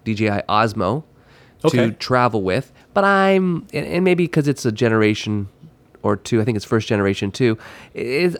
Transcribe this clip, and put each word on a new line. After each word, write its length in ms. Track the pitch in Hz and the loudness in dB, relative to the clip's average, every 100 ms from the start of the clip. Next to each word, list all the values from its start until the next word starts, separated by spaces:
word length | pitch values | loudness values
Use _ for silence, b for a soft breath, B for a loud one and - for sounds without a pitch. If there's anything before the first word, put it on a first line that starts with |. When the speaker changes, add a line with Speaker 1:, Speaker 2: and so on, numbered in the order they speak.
Speaker 1:
D 100 | 110 | -6
J 160 | 107 107 | -2 0
I 120 | 101 | -2
Osmo, 640 | - 104 113 107 92 143 - _ b b b b | 0 0 0 0 -2 -2 -8 _ b b b b
to 60 | 160 | 0
Speaker 2:
Okay. 240 | 123 117 | 2 0
Speaker 1:
travel 520 | - - 127 123 107 | -2 -2 2 2 0
with. 280 | 92 104 - b b | 0 -2 -4 b b
But 120 | 202 196 | -2 2
I'm, 600 | 196 190 190 185 170 - | 2 4 2 2 -2 -4
and, 140 | 151 - | -8 -4
and 160 | 170 | 0
maybe 240 | 190 175 170 | 2 2 2
'cause 200 | 160 143 | 0 0
it's 160 | 135 127 | 0 -2
a 60 | |
generation 760 | 107 117 110 107 104 110 104 98 _ - _ _ - | 0 2 4 2 2 -2 -4 -6 _ -20 _ _ -6
or 120 | 107 101 | -2 -2
two, 240 | - 117 | 0 0
I 40 | 107 | 0
think 100 | 104 | -2
it's 100 | - | -2
first 220 | 113 - | -2 0
generation 420 | 104 98 98 101 | 0 0 0 -4
too, 300 | - 123 113 B B B | 0 0 0 B B B
is 420 | - 120 139 180 | -10 -4 0 0